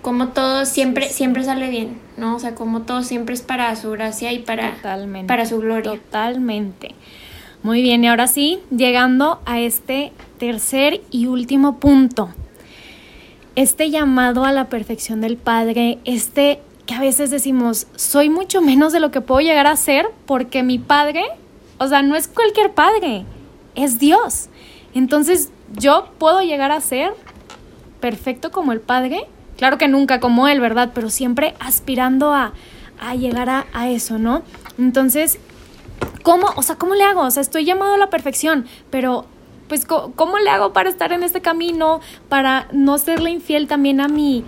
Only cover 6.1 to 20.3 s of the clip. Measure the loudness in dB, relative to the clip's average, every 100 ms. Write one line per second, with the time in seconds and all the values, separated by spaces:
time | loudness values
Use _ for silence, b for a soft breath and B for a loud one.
6.1 | -6 -4 -4 -4 -4 -6 -10 -18 -20 B
7.1 | B B B B B -2 2 2 4 4
8.1 | 4 2 0 -2 -2 -4 0 2 2 4
9.1 | 4 2 -2 -4 -4 -2 -4 -6 -6 -6
10.1 | -12 -20 -8 -6 -4 -4 0 0 0 -6
11.1 | -4 -2 -2 0 2 2 4 6 6 4
12.1 | 0 -6 -8 -16 -18 B B B B B
13.1 | B B B B 0 0 0 0 0 2
14.1 | 2 2 2 2 0 -2 -6 -8 -8 -6
15.1 | -4 -4 -4 0 0 0 0 0 -2 -4
16.1 | -4 -4 0 2 0 -6 -20 -12 -2 0
17.1 | 0 -2 -2 0 0 0 -2 -8 -8 0
18.1 | 2 4 2 0 2 4 6 4 4 0
19.1 | -2 0 2 4 4 4 2 2 2 0
20.1 | -4 -4